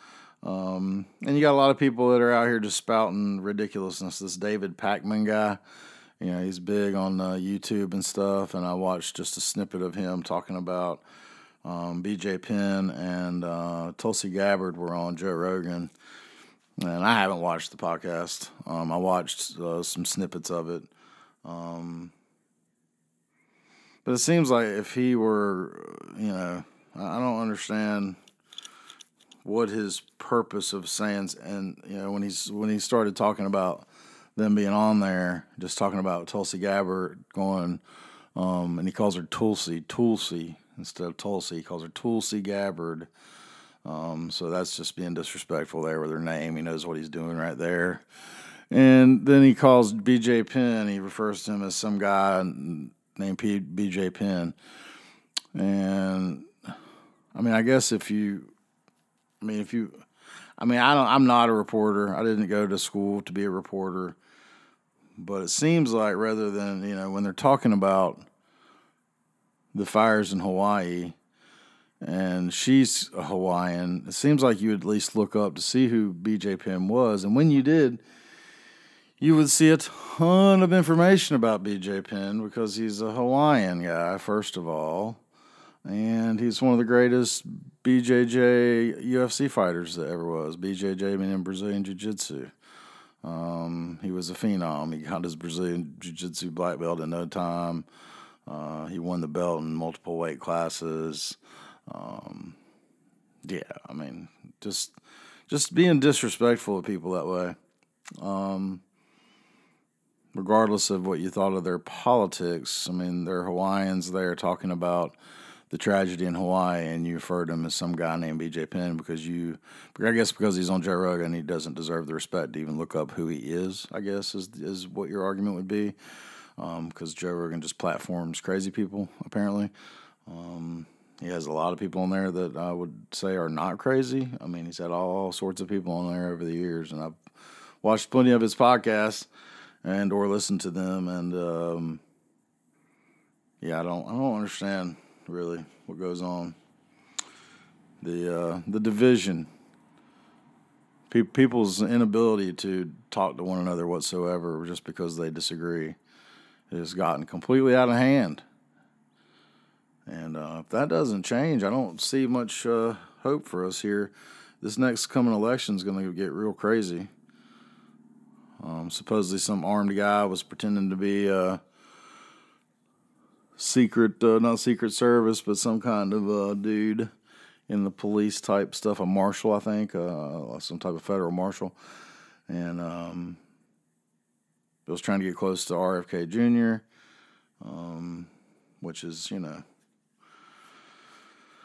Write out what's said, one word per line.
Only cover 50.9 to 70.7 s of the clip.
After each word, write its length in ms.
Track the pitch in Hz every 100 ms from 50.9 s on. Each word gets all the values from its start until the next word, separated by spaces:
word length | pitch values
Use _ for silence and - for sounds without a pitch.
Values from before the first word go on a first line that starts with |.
| 98
refers 440 | 95 - 107 101
to 100 | -
him 100 | 104
as 120 | 98 -
some 220 | 110 104
guy 420 | 101 98 98 95
n-, 520 | 92 65 73 80 64 - _ -
named 200 | 98 92
P-, 220 | 107 101
B 300 | 92 90 101
J 200 | 92 92
Penn. 440 | - 101 90 85 - - - - - - _ _ - -
And, 880 | 98 95 98 95 98 95 92 92 69 339 _ -
I 720 | - - - - _ _ -
mean, 120 | 117
I 80 | 113
guess 320 | 113 131 -
if 180 | 107 -
you, 400 | 104 104 98 57 _ _ _ _ _ _ _ _ _
I 40 | 107
mean, 160 | 107
if 120 | 98
you, 200 | 117 110 - - _ - - - -
I 80 | 120
mean, 140 | 123
I 140 | 127
don't, 140 | 143 123
I'm 180 | 135 131
not 220 | 120 117
a 60 |
reporter. 600 | 110 101 110 107 101 101
I 100 | 131
didn't 240 | 113 107 98
go 200 | 104 104
to 100 | 95
school 440 | - 101 101 101
to 100 | -
be 140 | 90 101
a 40 |
reporter. 680 | 92 90 98 95 92 90 - _ _ - - _ _ _ _ _ -
But 260 | 85 98
it 60 | 87
seems 440 | - 151 170 135
like 220 | 113 107 95
rather 360 | 110 110 107
than, 320 | 101 101 98
you 100 | 101
know, 160 | 101 95
when 140 | 98
they're 80 | 101
talking 400 | 92 143 139 123
about 480 | 101 98 95 92 - - _ _ _ _ _ _ _ _ _ _ _ _ _ _
the 120 | 101 98
fires 480 | 107 110 107 98
in 60 | 98
Hawaii, 720 | 92 92 101